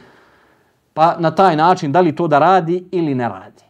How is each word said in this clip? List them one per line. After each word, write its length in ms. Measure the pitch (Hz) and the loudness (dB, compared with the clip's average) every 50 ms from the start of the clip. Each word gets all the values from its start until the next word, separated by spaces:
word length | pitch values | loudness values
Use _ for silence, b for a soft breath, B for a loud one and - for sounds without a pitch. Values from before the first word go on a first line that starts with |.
| b b b b b b b b b b b b b b b b _ _ _ | b b b b b b b b b b b b b b b b _ _ _
pa 220 | 151 160 170 - 175 | 0 0 0 0 0
na 120 | 165 160 | -2 -2
taj 240 | 160 - 196 185 160 | 0 2 2 2 2
način 360 | 151 160 180 185 180 170 143 | 2 2 2 2 0 -2 0
da 100 | 135 175 | 0 2
li 140 | 185 160 135 | 2 0 0
to 120 | - 175 | -2 -2
da 120 | 160 147 139 | 0 2 2
radi 480 | 151 175 190 185 165 160 180 180 180 180 | 4 4 2 2 0 -2 -6 -6 -8 -8
ili 240 | 190 175 165 147 135 | -6 -4 -4 -4 -4
ne 140 | 123 120 110 | -4 -6 -6
radi. 340 | 95 92 90 101 - _ _ _ | -8 -12 -16 -20 -20 _ _ _